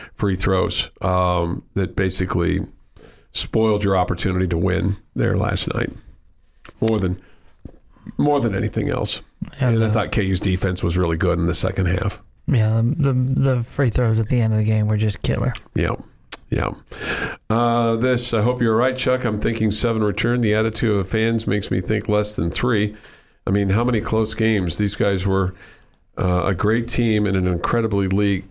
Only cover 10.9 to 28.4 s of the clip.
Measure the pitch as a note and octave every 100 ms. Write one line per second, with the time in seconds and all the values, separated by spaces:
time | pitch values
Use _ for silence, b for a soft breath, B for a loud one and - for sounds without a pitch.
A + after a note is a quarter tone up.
10.9 | E2+ F2 E2 F2 E2+ E2+ - - - F2
11.9 | E2+ G2+ - - - - B2 G#2+ A2 A#2
12.9 | E3 C#3 B2+ B2+ C3+ C3+ B2 A#2+ - C3+
13.9 | A2 A#2+ A2+ A2 B2 A2+ G#2+ G#2+ A2 G#2+
14.9 | G#2 G#2+ - - A2+ - A#2 - - E2+
15.9 | - - - - - - - G1+ - -
16.9 | B B B B B - A2+ A#2 A#2 A#2
17.9 | A2+ B2 B2 B2 A2+ A2 B2 A#2 A2 B2+
18.9 | B2+ B2+ B2+ B2 G#2+ A2+ A2+ A2 G2+ A#2+
19.9 | A2+ G#2+ G2 A#2+ B2 A2+ G#2 A2+ A2 A#2
20.9 | G2+ F#2+ A2+ A2 A#2 A2 G#2 G2 G2+ -
21.9 | G#2+ G#2 G#2 G#2 - E2+ - B2+ A2+ G#2+
22.9 | G#2+ B B B B - G2+ G2 G2+ A#2+
23.9 | A#2+ F#2 A2 A2 - A2+ A2 F2+ - G#2
24.9 | - G#2 G2 F#2+ F#2+ F#2+ B B B B
25.9 | B _ - F#2 F2+ F2+ F#2 G#2 A2+ A#2
26.9 | - A#2 G#2+ G#2 G2 F#2 F2 - A#2 A2+
27.9 | G2+ F#2+ F#2+ G#2 F#2+